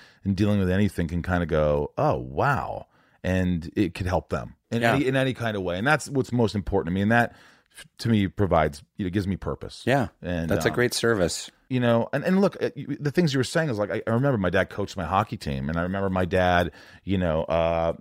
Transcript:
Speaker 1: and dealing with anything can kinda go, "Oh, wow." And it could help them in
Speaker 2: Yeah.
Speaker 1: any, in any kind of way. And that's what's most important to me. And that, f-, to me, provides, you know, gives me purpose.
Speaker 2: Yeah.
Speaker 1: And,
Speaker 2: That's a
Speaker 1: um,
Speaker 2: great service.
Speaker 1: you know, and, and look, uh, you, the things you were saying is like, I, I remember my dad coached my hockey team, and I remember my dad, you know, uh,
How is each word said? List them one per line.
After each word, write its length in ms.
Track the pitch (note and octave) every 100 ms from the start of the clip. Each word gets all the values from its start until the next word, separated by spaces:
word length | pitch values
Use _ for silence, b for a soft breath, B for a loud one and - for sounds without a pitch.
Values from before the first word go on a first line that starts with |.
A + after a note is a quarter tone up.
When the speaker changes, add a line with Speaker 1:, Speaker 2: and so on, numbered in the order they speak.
| B B
Speaker 1:
and 100 | G2
dealing 260 | F#2 G#2 G#2
with 100 | F#2
anything 400 | F#2 G#2 - E2+
can 120 | F2
kinda 240 | E2 F2+ E2
go, 460 | D#2+ D2+ D2 C#2+ -
"Oh, 200 | D3 D2+
wow." 680 | B1+ C#2+ C#3 A#2+ - - - b b b -
And 460 | F#2 F#2 F2 D#2+ -
it 160 | F2+
could 120 | - F2+
help 240 | E2+ -
them 260 | D#2 A#1 - -
in 120 | A#2
Speaker 2:
Yeah. 140 | A#2 A2+
Speaker 1:
any, 120 | C3
in 80 | C3+
any 180 | C3
kind 220 | A2+ A2+ G2+
of 80 |
way. 140 | F2+ F2+
And 100 | B2
that's 220 | D3+ -
what's 240 | C#3 A#2+
most 220 | A#2+ A2 G#2
important 320 | - G2 D2+
to 60 |
me. 60 | F#2+
And 100 | G2+
that, 200 | A#2 A#2 - B B B B
f-, 80 | B -
to 100 | A#2
me, 180 | A2 F#2+
provides, 560 | - G2 E2 D#2 C#2+ - -
you 80 | F#2
know, 40 |
gives 160 | G2 F#2+
me 100 | F2+
purpose. 440 | - C2+ - - A#2
Speaker 2:
Yeah. 240 | C3+ A2 -
Speaker 1:
And, 280 | E2 F2 E2
Speaker 2:
That's 160 | G2+ A2+
a 40 |
Speaker 1:
um, 60 | A#2+
Speaker 2:
great 180 | B2
service. 560 | - A#2 A2 E2 - - - -
Speaker 1:
you 100 | B2+
know, 300 | A#2+ A#2 -
and, 140 | C3 B2+
and 160 | F#3+
look, 200 | G3 -
uh, 100 | B2 C#3+
you, 220 | - D3
the 120 | D3
things 220 | D3+ E3+
you 60 | C3+
were 60 | B2
saying 240 | E3 D#3+
is 100 | G#2
like, 120 | G#2
I, 100 | G#2+ -
I 40 |
remember 260 | A#2 C#3+ A#2+
my 120 | F2+
dad 200 | F#2 F2+
coached 280 | - G2 -
my 80 | D#2+
hockey 320 | F#2+ G#2+ G2+
team, 320 | - C2+ C#2
and 100 | E2
I 40 |
remember 260 | F2+ G2 G2
my 160 | F#2 F#2
dad, 460 | F#2 F2+ F2 E2+ - B B -
you 120 | F#2+
know, 260 | F2+ D#2
uh, 500 | - E2 E2 E2 E2 -